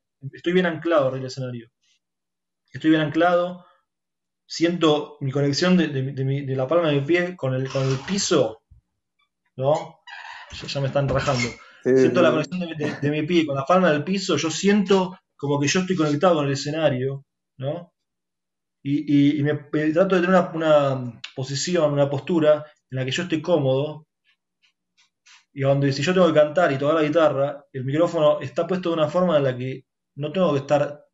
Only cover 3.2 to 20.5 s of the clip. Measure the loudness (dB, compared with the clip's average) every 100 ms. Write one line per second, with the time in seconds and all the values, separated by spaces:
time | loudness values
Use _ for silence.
3.2 | 2 2 0 -6 -18 _ _ _ _ _
4.2 | _ _ _ -2 -2 2 2 2 -2 -8
5.2 | -6 -2 -2 0 4 4 2 -2 -6 -4
6.2 | -4 -4 -4 -4 0 0 2 0 0 0
7.2 | 0 -4 -4 -4 -4 -2 -2 -4 -4 -4
8.2 | 0 0 0 -4 _ _ _ _ _ _
9.2 | _ _ _ -4 -2 -2 -4 -16 -20 -18
10.2 | -18 -18 -18 -14 -10 -6 -2 -2 0 -2
11.2 | -2 -2 -4 -8 -20 -6 2 4 4 4
12.2 | 2 2 -2 -6 -8 -6 -8 -4 -4 -2
13.2 | 0 0 0 -2 2 4 4 2 0 -4
14.2 | -2 -2 -2 0 2 2 4 2 2 -6
15.2 | _ _ -4 0 0 0 0 0 0 2
16.2 | 2 2 0 -4 -4 -2 0 0 -4 -8
17.2 | -14 _ _ -12 -10 -10 -12 _ _ _
18.2 | _ _ _ _ _ _ -4 -4 2 4
19.2 | 4 2 -2 -2 -4 -2 0 2 2 2
20.2 | 4 2 2